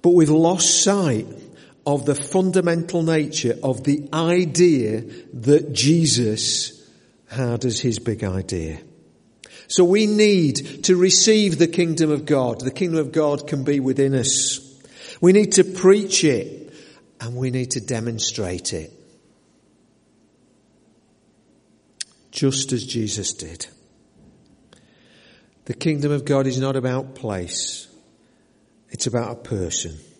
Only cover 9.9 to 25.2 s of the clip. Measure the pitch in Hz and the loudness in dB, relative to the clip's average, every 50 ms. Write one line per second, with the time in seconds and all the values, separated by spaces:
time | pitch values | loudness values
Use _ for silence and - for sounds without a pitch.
9.9 | 190 214 220 208 214 208 214 208 202 185 165 143 - 139 139 - - - - - | 4 2 2 2 4 4 4 4 6 4 2 2 0 -2 -6 -8 -14 -6 0 2
10.9 | 185 175 180 190 180 - - 226 220 214 208 196 160 135 170 165 - - 180 165 | 4 4 4 4 4 4 4 4 4 4 4 2 2 2 0 0 2 0 0 0
11.9 | 160 156 165 151 151 139 151 - 156 135 127 120 113 - 127 131 - - 190 175 | 2 0 2 2 0 -2 0 0 0 2 2 0 -2 -4 -6 -8 -4 -4 -4 -2
12.9 | 165 160 151 131 - 160 151 147 147 139 - - 151 139 131 143 147 143 131 131 | 0 -2 -2 0 0 0 2 2 0 -2 -4 -6 -6 -4 -2 0 0 0 0 0
13.9 | 131 - 139 135 135 131 117 - - - - - - - - - - - _ - | 0 2 2 2 2 0 0 0 0 0 -2 -2 -4 -8 -10 -18 -20 -20 _ -20
14.9 | - - - - - - - 180 185 208 208 196 - 190 180 180 180 - - 185 | -20 -20 -20 -20 -6 2 4 6 6 6 4 4 4 4 4 4 0 2 6 6
15.9 | 196 202 202 196 - - - 156 127 104 92 - - - - - - - - - | 6 6 4 -2 -2 2 2 2 2 2 -2 -6 -12 -16 -18 -20 -20 -20 -20 -20
16.9 | - - _ _ _ _ - 117 123 123 127 131 123 127 127 120 - 127 104 - | -20 -20 _ _ _ _ -12 -10 -6 -4 -4 -4 -2 -4 -4 -4 -6 -8 -6 -6
17.9 | 131 113 113 120 113 107 - - - - 104 87 90 90 - - - 85 80 - | -6 -6 -4 -6 -6 -4 -6 -6 -4 -4 -6 -6 -6 -6 -8 -8 -8 -8 -10 -12
18.9 | - - - _ _ _ _ _ _ _ _ _ _ _ _ _ _ _ _ _ | -20 -20 -20 _ _ _ _ _ _ _ _ _ _ _ _ _ _ _ _ _
19.9 | _ _ _ _ _ _ _ _ _ _ _ _ _ _ _ _ _ _ _ _ | _ _ _ _ _ _ _ _ _ _ _ _ _ _ _ _ _ _ _ _
20.9 | _ _ _ _ _ _ _ _ _ _ _ _ _ _ _ _ _ _ _ _ | _ _ _ _ _ _ _ _ _ _ _ _ _ _ _ _ _ _ _ _
21.9 | _ _ - _ _ _ _ _ - - 139 135 131 - - - 127 117 101 - | _ _ -20 _ _ _ _ _ -6 -2 0 0 0 -2 -4 -4 -4 -6 -6 -6
22.9 | - 117 110 104 - 104 95 - - - 87 80 85 - - - _ _ _ _ | -6 -6 -6 -4 -6 -6 -6 -8 -8 -10 -14 -16 -14 -16 -16 -18 _ _ _ _
23.9 | _ _ _ _ _ _ - - _ _ _ _ _ _ _ _ - _ _ _ | _ _ _ _ _ _ -20 -20 _ _ _ _ _ _ _ _ -20 _ _ _
24.9 | _ _ _ _ _ _ | _ _ _ _ _ _